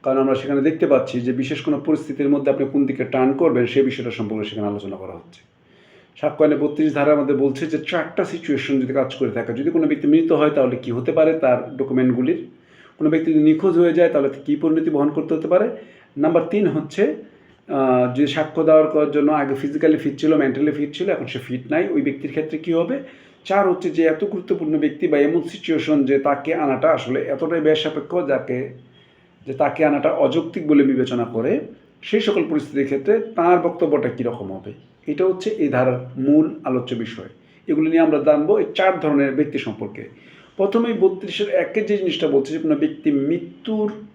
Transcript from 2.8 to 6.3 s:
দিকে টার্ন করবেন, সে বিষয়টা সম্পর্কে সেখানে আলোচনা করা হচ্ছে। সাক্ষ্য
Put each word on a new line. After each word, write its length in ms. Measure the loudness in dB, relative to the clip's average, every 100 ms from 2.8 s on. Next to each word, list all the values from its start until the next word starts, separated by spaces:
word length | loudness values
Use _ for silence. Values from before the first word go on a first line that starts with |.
| 0
দিকে 180 | -2
টার্ন 300 | -4 0 2
করবেন, 320 | 2 2 2 2
সে 180 | 2
বিষয়টা 280 | 0 -2 -8
সম্পর্কে 380 | -6 -6 -4 -6
সেখানে 180 | -4 -4
আলোচনা 280 | -6 -8 -12
করা 180 | -12
হচ্ছে। 280 | -16 -20 -20 _ _ _ _ _ -20 _ -6
সাক্ষ্য 220 | -6